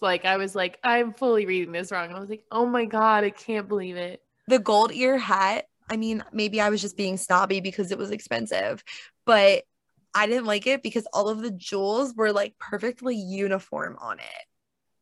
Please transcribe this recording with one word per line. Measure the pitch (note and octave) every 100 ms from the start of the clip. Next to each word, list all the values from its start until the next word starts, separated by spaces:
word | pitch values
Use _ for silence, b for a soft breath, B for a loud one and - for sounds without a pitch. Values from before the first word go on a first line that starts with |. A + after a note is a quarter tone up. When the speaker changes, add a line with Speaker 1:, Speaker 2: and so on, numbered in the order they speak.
Speaker 1:
Like, | G3 F3+
I | F#3 F#3+
was | F#3+ G3
like, | F3+ -
"I'm | A3+ A#3+ A#3+
fully | G#3+ C4 A3 G3
reading | F#3 E3+
this | E3+ F#3
wrong." | F#3+ E3+
And | F#3
I |
was | G3
like, | G#3+ -
"Oh | A3 B3
my | A#3+
God, | A3+ A3 A3 G#3+
I | G#3
can't | G#3 - A3 G3
believe | G#3 F#3 F3+
it." | F3 - _ _ -
Speaker 2:
The | B3+
gold | G#3 G#3 A3+
ear | - B3+ C4+
hat, | A3 G3 F#3+ A3+ - _ -
I | A3
mean, | A3 A3 -
maybe | G#3+ G#3 G#3+
I | G#3
was | G#3
just | G3+ -
being | G3 F#3
snobby | - F3+ F#3+ F#3+
because | F#3+ F#3 F3+
it | F#3+
was | G3
expensive, | G#3+ - A#2 A2 F#2+ G2+ G3+ - B B _
but | - G#3+ G3 F#3+ - _ _ _ _
I | G3+ G#3+
didn't | B3 A3+
like | G#3 A#3+
it | C4+
because | A#3 A3+ G#3+
all | E3+ G#3
of | A3
the | A#3
jewels | F#3 - G3+ G3 A3 C4+
were, | A3+ G#3+
like, | G3+ G#3 -
perfectly | - G#3 A3 A#3+ B3 A3+
uniform | F#3 G3 G3 F#3+ - D3 D#2+ -
on | A2+ D#2+
it. | A1+ - - _ _ _ _ _